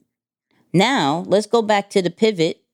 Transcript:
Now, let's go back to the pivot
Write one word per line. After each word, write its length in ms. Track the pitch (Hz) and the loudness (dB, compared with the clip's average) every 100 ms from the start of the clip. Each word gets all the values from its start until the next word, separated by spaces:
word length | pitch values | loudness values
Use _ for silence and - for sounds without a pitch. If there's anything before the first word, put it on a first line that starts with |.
| _ _ _ _ _ _ _ | _ _ _ _ _ _ _
Now, 500 | 165 233 262 139 165 190 | 0 2 0 0 -2 0
let's 200 | 202 208 | -2 0
go 140 | 233 | -2
back 280 | 214 202 202 | 0 -2 0
to 100 | 202 | -2
the 80 | 175 | -2
pivot 520 | - 220 180 165 - _ | -2 -2 0 -4 -4 _